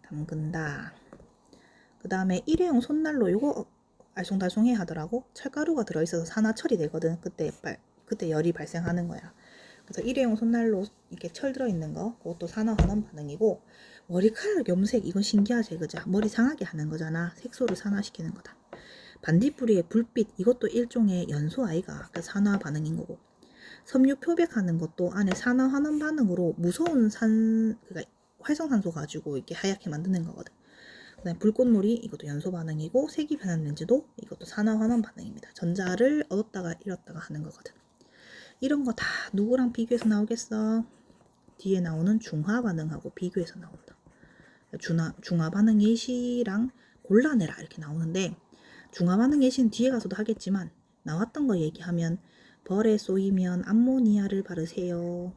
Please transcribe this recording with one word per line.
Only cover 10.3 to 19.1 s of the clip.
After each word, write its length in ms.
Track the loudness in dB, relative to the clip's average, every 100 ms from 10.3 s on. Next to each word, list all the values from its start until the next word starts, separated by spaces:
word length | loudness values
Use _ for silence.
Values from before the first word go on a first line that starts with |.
| 2
손난로 480 | 2 2 2 0 -4 _ _
이렇게 180 | -12 -12
철 200 | -6 -6
들어있는 400 | -2 -2 -2 -4
거, 240 | -6 -6 -6
그것도 280 | -12 -8 -8
산화환원 580 | -2 0 4 4 2
반응이고, 580 | -4 -10 -10 2 2 2 _ -20 -20 -20 -4
머리카락 600 | 4 4 2 0 0 2
염색, 380 | 2 2 0 0
이건 160 | -2
신기하지, 540 | 2 4 4 2 -2 -6
그죠? 220 | -6 -6 0
머리 220 | 0 2
상하게 360 | 2 2 0
하는 240 | -8 -6 -6
거잖아. 440 | -4 -4 -2 -4 -8
색소를 400 | -16 -2 -2 0
산화시키는 560 | -2 -2 -4 -8 -10
거다. 240 | -10 -16 -20 _ -20 -20 -20 -20